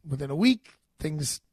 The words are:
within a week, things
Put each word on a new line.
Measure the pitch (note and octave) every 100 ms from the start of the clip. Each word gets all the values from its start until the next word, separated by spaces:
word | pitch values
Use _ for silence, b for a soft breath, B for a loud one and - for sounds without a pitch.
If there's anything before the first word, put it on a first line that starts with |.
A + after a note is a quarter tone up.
within | D#3+ C3+ C#3
a | D3
week, | A#3+ A#3+ - _ _ -
things | D#3 D3+ C#3+ - _